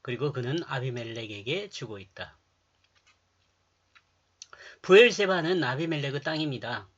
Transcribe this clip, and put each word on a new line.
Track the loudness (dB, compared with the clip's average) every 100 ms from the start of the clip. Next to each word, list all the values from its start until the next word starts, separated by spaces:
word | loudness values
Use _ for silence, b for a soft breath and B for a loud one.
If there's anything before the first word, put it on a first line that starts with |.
그리고 | -8 -4 -4
그는 | -4 -4 -4
아비멜렉에게 | -4 -6 -4 -6 -8 -10 -10 -10 -6 -6 -6
주고 | -12 -12 -12
있다. | -16 -16 -16 -16 _ _ _ _ _ _ _ _ _ _ _ _ _ _ _ -20 _ _ _ _ -20 B B B
부엘세바는 | 8 10 10 6 0 2 2 0
아비멜렉의 | 0 -2 -2 -2 -2 -4
땅입니다. | -4 -4 -4 -4 -6 -8 -10